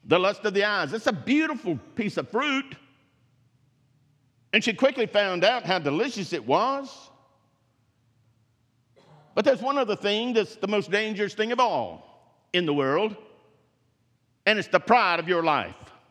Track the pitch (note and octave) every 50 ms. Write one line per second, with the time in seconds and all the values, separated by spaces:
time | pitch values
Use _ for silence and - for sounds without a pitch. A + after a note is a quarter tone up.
0 | _ - D#3 F3+ F#3 G3 G3+ - - G#3 F#3 G3+ G3+ G#3 G#3 F#3+ E3 C3+ F#3 A3+
1 | - C#4+ A3+ D3+ A2+ - C4+ D4+ D#4+ D#4 D4+ A3+ - F#3+ D#3+ A2+ - - - -
2 | G#3 G3+ - E3+ C3+ - - A#3 C#4 D4 C4+ C4+ C4+ - - - - _ _ _
3 | _ _ _ _ _ _ _ _ _ _ _ _ _ _ _ _ _ _ _ _
4 | _ _ _ _ _ _ _ _ _ _ - A3 G#3+ B3 G#3 - B3+ C#4 C4+ C4+
5 | A3+ - - G#3 G3+ G3 F3+ F3 F3+ G#3 B3+ A#3+ - D3+ F#3+ F3+ D#3 C#3+ C#3 E3
6 | A#3 C#4+ A#3 G3+ F#3 - F3 D3 G#2+ A#2 C#3+ F3 A3 C4 C4+ C#4 C#4 - - -
7 | - - _ _ _ _ _ _ _ _ _ _ _ _ _ _ _ _ _ _
8 | _ _ _ _ _ _ _ _ _ _ _ _ _ _ _ _ _ _ _ _
9 | _ _ - - _ _ _ - G#3+ C#4 C4 - G#3+ C4+ C#4 C#4+ B3+ G#3 G#3 -
10 | - G3+ G#3 G#3+ A#3 B3+ A#3+ A3+ G3+ - - - F#3+ G3 G#3+ G3+ - F3 F3+ G#3
11 | A3 G#3+ G#3+ F#3+ G#3 G3 - - G#3+ A3+ A#3+ A#3+ B3+ A3+ F3 C3+ A2+ F2+ E2 -
12 | - - - _ _ _ _ _ _ _ - F3+ F3+ D#3 D3 C#3+ C#3 C3 C#3 E3+
13 | G#3 G#3+ G3+ - - - - _ _ _ _ _ _ _ _ _ _ _ _ _
14 | _ _ _ _ _ _ _ _ _ G3 G#3+ G#3 F3+ - - F3 - - A3+ B3
15 | G#3+ F#3 E3+ E3 E3 E3+ F3+ E3+ E3 D#3+ D3+ C3 G2 E2 E2+ - - - - -
16 | _ _